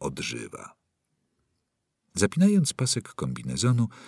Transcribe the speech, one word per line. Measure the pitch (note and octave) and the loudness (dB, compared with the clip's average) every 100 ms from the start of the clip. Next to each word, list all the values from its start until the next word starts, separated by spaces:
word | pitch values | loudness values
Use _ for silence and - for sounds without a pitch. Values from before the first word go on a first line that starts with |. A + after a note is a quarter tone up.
odżywa". | C#2+ B1+ - A#1 A1 - - _ _ _ _ _ _ _ _ _ _ _ _ _ _ | -8 -6 -8 -10 -12 -14 -18 _ _ _ _ _ _ _ _ _ _ _ _ _ _
Zapinając | F#2 G2+ D#3+ F#3+ G3+ C#3+ | -2 0 4 4 4 2
pasek | - B2+ A#2+ - | -2 -2 -2 -6
kombinezonu, | - C2+ B1 B1 C2 A#2+ A#2+ A2+ - | -8 -6 -6 -6 0 2 2 0 -4